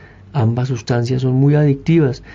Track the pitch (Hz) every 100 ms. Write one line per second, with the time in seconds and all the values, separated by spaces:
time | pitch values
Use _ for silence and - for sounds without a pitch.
0 | - - - - 110 117 127 120 - 120
1 | 120 127 131 127 139 147 147 139 - 165
2 | 139 120 -